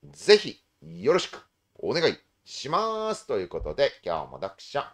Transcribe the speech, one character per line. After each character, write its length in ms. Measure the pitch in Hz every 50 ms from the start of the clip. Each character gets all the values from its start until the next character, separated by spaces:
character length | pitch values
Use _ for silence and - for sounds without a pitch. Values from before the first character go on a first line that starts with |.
| _ 147
ぜ 260 | 143 - - - 208
ひ 260 | 208 - - - _ _ _ _ _ -
よ 300 | 78 82 85 92 127 165
ろ 60 | 180
し 100 | - -
く 100 | - - - _ _ _ _ _ _
お 160 | _ - 85 123
願 160 | 165 165 139
い 60 | 95 - _ _ _ _ _
し 240 | - - - - 135
ま 460 | 156 180 220 220 220 214 220 220 214
す。 120 | - -
と 120 | _ 127 104
い 60 | 92
う 40 | 87
こ 120 | - 82
と 140 | - 76 78
で、 180 | - 143 139 - - _
今 220 | - 85 80 73
日 60 | 65 67
も 80 | 67
読 140 | 71 98 - _
書 220 | - - - 139 127 -